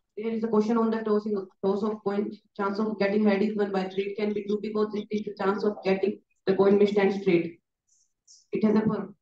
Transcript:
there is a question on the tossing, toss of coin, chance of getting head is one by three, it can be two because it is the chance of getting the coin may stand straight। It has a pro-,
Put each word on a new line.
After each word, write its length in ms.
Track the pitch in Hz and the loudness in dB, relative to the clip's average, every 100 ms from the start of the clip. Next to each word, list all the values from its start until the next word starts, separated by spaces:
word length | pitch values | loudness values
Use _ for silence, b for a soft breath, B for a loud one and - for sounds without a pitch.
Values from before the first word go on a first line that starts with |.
| _ - | _ -8
there 160 | 226 | -6
is 100 | 226 | -4
a 40 | 220 | 0
question 300 | 214 214 226 | 2 2 2
on 120 | 226 | 2
the 120 | 220 | 0
tossing, 440 | 214 208 214 202 190 _ | 0 0 0 -4 -6 _
toss 200 | 196 202 | -2 0
of 200 | 214 214 | -2 -4
coin, 280 | 202 202 208 - _ - | -4 -2 -4 -6 _ -6
chance 220 | 202 202 | -4 -2
of 180 | 214 196 | -4 0
getting 260 | 196 214 214 | 0 2 2
head 160 | 196 | 2
is 140 | 208 208 | 2 0
one 160 | 202 | -2
by 120 | 190 185 | -2 -4
three, 140 | 190 | -4
it 140 | 202 - | -6 -4
can 160 | 208 | -4
be 120 | 208 208 | -4 -4
two 120 | 208 | -4
because 320 | 220 214 214 208 | -4 -2 -2 -4
it 120 | 208 | -6
is 140 | 208 208 | -6 -6
the 100 | - | -4
chance 260 | 196 208 | -2 0
of 140 | 214 208 | -2 -2
getting 360 | 190 190 196 - _ _ - | 0 0 0 -4 _ _ -2
the 80 | 190 | 4
coin 220 | 196 202 | 6 6
may 80 | 208 | 4
stand 280 | 208 196 | 4 2
straight। 460 | 202 190 170 170 - _ _ _ _ _ _ _ - _ | 2 2 2 0 -8 _ _ _ _ _ _ _ -20 _
It 120 | 196 214 | 0 2
has 100 | 214 | 2
a 60 | |
pro-, 320 | 220 202 - - | 0 -2 -6 -8